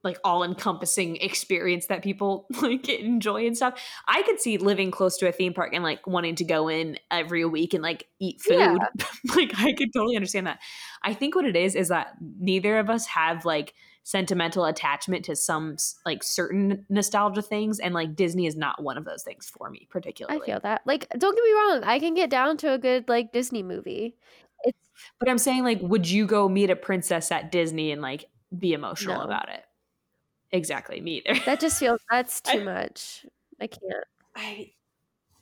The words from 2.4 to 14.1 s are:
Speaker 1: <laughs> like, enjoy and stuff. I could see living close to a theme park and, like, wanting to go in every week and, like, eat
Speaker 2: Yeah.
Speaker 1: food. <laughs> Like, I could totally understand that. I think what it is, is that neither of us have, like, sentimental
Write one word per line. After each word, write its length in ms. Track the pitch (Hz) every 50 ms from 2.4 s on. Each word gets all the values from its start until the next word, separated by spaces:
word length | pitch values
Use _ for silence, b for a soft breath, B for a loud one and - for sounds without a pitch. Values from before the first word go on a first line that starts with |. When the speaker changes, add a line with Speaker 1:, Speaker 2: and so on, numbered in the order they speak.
| - _ 247
Speaker 1:
<laughs> 80 | -
like, 260 | 302 240 240 262 -
enjoy 600 | - - - 208 226 247 233 208 214 202 214 233
and 80 | 233 233
stuff. 240 | 233 269 254 254 B B B B B B
I 140 | - 220 330 392
could 160 | - - -
see 180 | - 240 214 175
living 320 | 185 202 208 196 190 185
close 260 | 185 - 190 185 -
to 100 | - 190
a 40 | 175
theme 220 | 175 - 185 180 175
park 200 | 190 170 - -
and, 100 | 175 175
like, 220 | 156 151 - -
wanting 300 | 185 180 175 170 165 165
to 80 | 160 175
go 240 | 165 165 156 156
in 300 | 160 156 160 165 160 151 - _ _
every 360 | 175 170 160 165 175 165 165
week 280 | 165 160 151 165 160 -
and, 80 | 165 156
like, 240 | 165 165 - - _ _ _
eat 220 | 196 180 - - -
Speaker 2:
Yeah. 260 | 403 508 523 370 - 339
Speaker 1:
food. 80 | 370 -
<laughs> 520 | - - - - - - - - 247 -
Like, 160 | 349 320 - 240 196
I 140 | 220 285 -
could 200 | - 277 220 -
totally 220 | 254 214 233 240
understand 320 | 214 190 185 - 196 185
that. 120 | 170 - B B B B B B B B B -
I 100 | 202 220
think 220 | - 269 294 -
what 100 | 370 285
it 100 | 254 180
is, 200 | 170 180 196 190
is 120 | - 185 165
that 260 | 180 160 - - - - 165 156 - 190
neither 380 | 180 190 185 190 180 208 214 220
of 100 | 208 208
us 160 | 226 226 -
have, 380 | - - 170 160 160 170 165 165
like, 280 | 170 156 151 147 - b b b b b b b
sentimental 640 | -